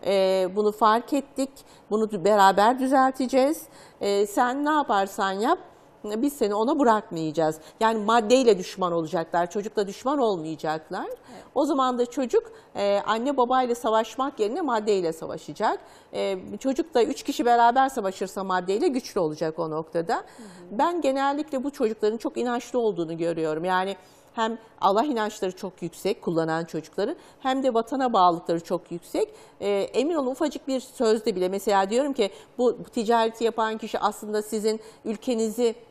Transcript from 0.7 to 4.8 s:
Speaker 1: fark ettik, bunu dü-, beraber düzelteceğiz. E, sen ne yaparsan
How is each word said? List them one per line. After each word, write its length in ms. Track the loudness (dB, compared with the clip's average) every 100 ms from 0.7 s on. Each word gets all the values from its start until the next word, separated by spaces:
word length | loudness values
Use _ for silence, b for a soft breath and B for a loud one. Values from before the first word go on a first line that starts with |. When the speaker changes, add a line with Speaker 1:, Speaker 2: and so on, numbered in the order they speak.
Speaker 1:
fark 420 | 4 4 4 2
ettik, 360 | -2 -2 -6 -6 -8 -20 B -4
bunu 160 | -2 0
dü-, 200 | 0 2
beraber 540 | 8 8 8 4 4
düzelteceğiz. 840 | 2 4 4 2 0 2 2 0 -8 B B B
E, 260 | 0 2 0
sen 380 | 2 0 0 0
ne 40 |
yaparsan 640 | 0